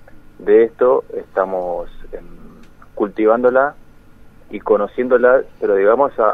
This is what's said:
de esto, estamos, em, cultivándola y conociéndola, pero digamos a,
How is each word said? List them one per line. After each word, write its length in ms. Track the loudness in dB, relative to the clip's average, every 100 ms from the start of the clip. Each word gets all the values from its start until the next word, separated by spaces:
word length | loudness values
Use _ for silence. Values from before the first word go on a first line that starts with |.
| -20 -20 -20 -12
de 240 | 2 4
esto, 400 | 4 0 0 0 -4 -12
estamos, 720 | -8 -4 -4 -4 -6 -8 -10 -14 -16
em, 100 | -18 -18 -20 -20 -20 -20 -20 -20 -6
cultivándola 800 | -6 0 2 2 2 2 -2 -4 -20 -20 -20 -20 -20 -20 -16
y 100 | -14
conociéndola, 800 | -2 -2 -2 -6 -2 2 4 2 0 -8
pero 160 | -2 0
digamos 420 | 2 2 0 0
a, 140 | -2